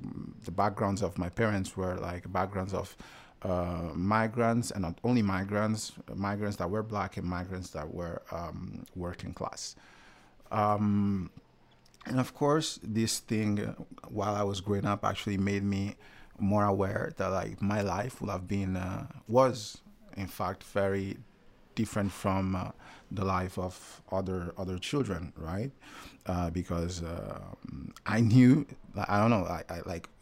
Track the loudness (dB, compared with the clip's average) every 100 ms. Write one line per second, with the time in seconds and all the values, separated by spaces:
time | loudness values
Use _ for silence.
0 | -10 -8 -10 -10 -6 0 0 2 0 2
1 | 0 -2 -4 2 2 2 -2 -2 -2 -2
2 | -4 -6 -4 -2 0 -2 -2 -2 -4 -12
3 | -20 -20 -20 -8 -2 0 0 -2 -4 -2
4 | 2 4 2 2 2 2 0 -2 -4 -2
5 | 2 4 4 2 0 0 2 0 -4 -12
6 | -10 -4 -2 -2 -2 -2 -2 -2 -2 -2
7 | -2 -4 -4 -4 -4 -8 -8 -10 -8 -6
8 | -6 -8 -8 -8 -8 -8 -10 -12 -12 -8
9 | -6 -6 -10 -8 -8 -8 -12 -14 -20 -20
10 | -20 -20 -20 -20 -4 2 4 4 4 4
11 | 4 0 -4 -12 _ _ _ _ -20 -14
12 | -2 0 0 0 2 2 0 -6 -4 0
13 | 2 0 0 0 2 2 -2 -6 -14 -16
14 | -8 -2 0 2 0 -2 0 2 2 2
15 | 0 0 -2 2 2 2 2 0 -2 -6
16 | -18 -20 -18 -2 2 4 4 4 2 0
17 | -4 -2 0 0 -2 -2 0 2 0 0
18 | -4 -4 -4 -4 -2 -2 0 -2 -2 -6
19 | -8 -12 2 6 6 2 -8 -14 -20 -20
20 | -14 -8 -8 -4 -4 -4 -2 2 2 2
21 | -2 -6 -12 -20 -20 -20 -8 -2 0 2
22 | 0 0 0 2 2 0 -2 -10 -18 -20
23 | -8 -2 0 0 0 -4 -6 -6 -16 -18
24 | -4 -2 0 -2 -4 -6 -4 -4 -2 0
25 | 0 -2 -6 -10 -6 -4 -4 -8 -20 -18
26 | -18 -12 -4 0 0 -2 -2 -2 -2 -4
27 | -6 -6 -8 -10 -12 -14 -12 -10 -12 -10
28 | -2 4 8 10 12 10 4 -10 -10 -4
29 | 2 4 4 4 0 -4 -6 -8 -6 -8
30 | -10 -20